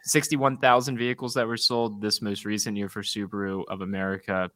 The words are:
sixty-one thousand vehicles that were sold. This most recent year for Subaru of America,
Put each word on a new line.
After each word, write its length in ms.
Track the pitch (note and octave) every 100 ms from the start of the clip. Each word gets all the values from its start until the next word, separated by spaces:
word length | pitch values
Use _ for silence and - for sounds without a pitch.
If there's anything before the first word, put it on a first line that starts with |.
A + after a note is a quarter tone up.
sixty-one 540 | - D3+ - C#3+ C3+ C3
thousand 400 | C3 B2 B2+ A#2+
vehicles 360 | A#2+ B2 B2
that 120 | B2+ A2+
were 120 | A2+
sold. 440 | - A#2 A#2 G#2
This 200 | G#2 -
most 240 | G#2 G2 G#2
recent 320 | G#2 A2+ G2+
year 120 | G2
for 120 | G#2+
Subaru 640 | G2 G#2+ F#2+ G2+ G2 F#2+ -
of 140 | F#2+
America, 680 | F#2+ G2 F#2+ G2 - F#2+ F2+